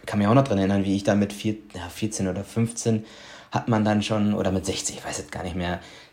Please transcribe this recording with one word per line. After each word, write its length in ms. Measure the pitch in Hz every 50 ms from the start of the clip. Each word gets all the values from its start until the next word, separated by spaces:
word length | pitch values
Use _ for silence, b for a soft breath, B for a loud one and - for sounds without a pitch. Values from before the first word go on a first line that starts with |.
| -
kann 120 | - - 104
mich 100 | 101 104
auch 60 | 117
noch 100 | 135 131
dran 140 | - 104 98
erinnern, 260 | 95 95 101 101 98
wie 120 | 98 98
ich 80 | 101 -
da 100 | 107 101
mit 180 | 101 101 101 -
vier-, 260 | - - 107 107 - - - -
ja, 140 | 90 87 87
vierzehn 380 | - - 113 104 - - 98 92
oder 140 | 90 101 98
fünfzehn 600 | - - 117 117 113 - - - 117 110 107 110 B B B B B B B B B
hat 180 | - 131 - -
man 160 | 117 107 107
dann 180 | 107 104 104 101
schon, 300 | - 110 107 101 104 104
oder 200 | - 95 95 95
mit 120 | 92 85
sechzehn, 320 | 92 90 - - - -
ich 80 | - -
weiß 140 | - - -
jetzt 140 | - - -
gar 100 | 82 87
nicht 140 | 90 82
mehr, 240 | 90 87 87 90 B B B B B B B